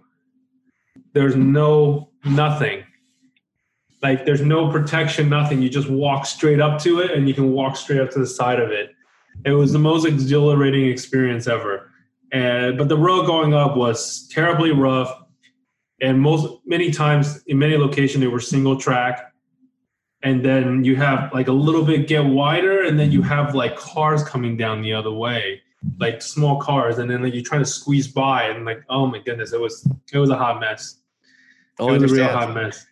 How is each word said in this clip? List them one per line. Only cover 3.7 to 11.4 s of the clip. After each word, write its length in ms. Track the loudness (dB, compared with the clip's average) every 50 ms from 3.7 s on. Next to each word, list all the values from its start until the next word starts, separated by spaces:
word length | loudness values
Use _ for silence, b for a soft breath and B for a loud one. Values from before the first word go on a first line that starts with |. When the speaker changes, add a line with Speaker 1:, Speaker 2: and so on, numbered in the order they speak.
| _ _ _ _ _ _
Speaker 1:
Like, 240 | 0 0 0 0 0
there's 160 | 0 0 2
no 300 | 2 2 2 2 2 0
protection, 580 | 0 0 -2 0 -2 -2 -2 -2 0 0 0 2
nothing. 320 | 2 2 0 0 0 0
You 80 | 0 0
just 200 | -2 -2 -2 -2
walk 360 | -2 -2 0 0 -2 -2 -4
straight 340 | -8 -6 0 2 2 4 4
up 220 | 2 2 0 0
to 200 | 0 0 2 2
it, 100 | 0 0
and 160 | 0 0 0
you 60 | 0 0
can 180 | 0 0 0
walk 240 | 0 0 -2 -4 -4
straight 240 | -8 -4 -2 0 0
up 100 | 0 0
to 80 | -2 -4
the 60 | -4
side 320 | -4 -4 -2 -2 0 0 0
of 120 | 0 -2
it. 200 | -4 -6 -6 -10 _ b b b b b b b b -6 -2
It 60 | 2
was 220 | 2 4 4 4 4
the 60 | 2
most 260 | 2 2 2 2 2
exhilarating 760 | 0 0 0 0 2 2 4 4 4 4 4 2 2 2 2 0 0
experience 580 | -2 -4 -6 -4 -2 0 0 0 -2 -4